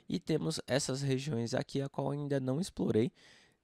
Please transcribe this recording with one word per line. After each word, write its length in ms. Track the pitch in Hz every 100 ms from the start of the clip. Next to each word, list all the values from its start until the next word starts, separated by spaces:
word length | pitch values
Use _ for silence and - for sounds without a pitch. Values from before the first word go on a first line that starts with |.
| -
E 120 | 180
temos 400 | - 156 160 160 -
essas 360 | 127 - 131
regiões 500 | 139 131 139 120 117
aqui, 300 | 123 143 139
a 60 | 139
qual 240 | - 139
ainda 260 | 143 143 139
não 220 | 127 135
explorei, 520 | 190 - 175 110 127 - - - - _